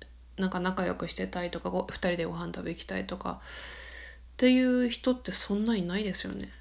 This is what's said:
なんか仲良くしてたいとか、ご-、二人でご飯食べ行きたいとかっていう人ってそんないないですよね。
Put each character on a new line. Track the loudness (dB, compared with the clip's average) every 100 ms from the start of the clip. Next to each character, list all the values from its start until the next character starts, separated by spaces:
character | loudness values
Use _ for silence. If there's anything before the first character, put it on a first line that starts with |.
| -20 -20 -14 -2
な | 0
ん |
か | 2
仲 | 0 2 0
良 | 0
く | -2
し |
て | -2 -2
た | -2 -4
い |
と | -4
か、 | -2
ご-、 | -2 -2
二 | -2 0
人 | 0
で | -2
ご |
飯 | -4 -6
食 | -6
べ | -6
行 | -6
き | -4
た | -4
い | -4
と | -6
か | -6 -6
っ | -10 -12 -12 -12 -12 -14 -14 -16 -14 4
て | 8
い | 8
う | 6 4 2
人 | 2 0
っ | 0
て | 0
そ | 0 2
ん | 2 2
な | 2
い |
な | 2 0
い |
で | 0 -2
す | -2
よ |
ね。 | -6 -8 -12